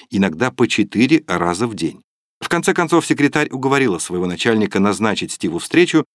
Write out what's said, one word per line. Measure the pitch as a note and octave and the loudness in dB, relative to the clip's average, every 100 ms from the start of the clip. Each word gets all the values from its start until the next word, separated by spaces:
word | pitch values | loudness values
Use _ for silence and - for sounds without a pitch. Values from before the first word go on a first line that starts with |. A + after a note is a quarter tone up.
| - | -6
иногда | G2+ F#2+ D#2+ B2+ | 0 0 0 -4
по | - A#2 | 0 0
четыре | - G2+ G2+ C3 D#3 - | 0 -2 0 2 2 0
раза | F2 F2 F2 A#2 | -2 -2 -2 -4
в | |
день. | F#2+ E2 - _ _ _ _ | -4 -6 -8 _ _ _ _
В | - | -4
конце | E3+ F3 F3+ | 0 0 0
концов, | E3 E3+ | 2 2
секретарь | - C3+ C#3+ D3+ D3+ | 2 2 2 2 -2
уговорила | C3+ C3+ C#3 B2 E2+ | -2 0 2 2 0
своего | - F2+ F2+ | -4 -4 -4
начальника | E2+ A#2 A2 G2+ G2+ | -2 0 2 2 2
назначить | G2+ F#2+ A2+ G#2 F2 | 0 2 0 -2 -6
Стиву | - F2 E2+ | -6 -4 -4
встречу, | - D#3 F3 D#3 - | 0 2 4 2 -2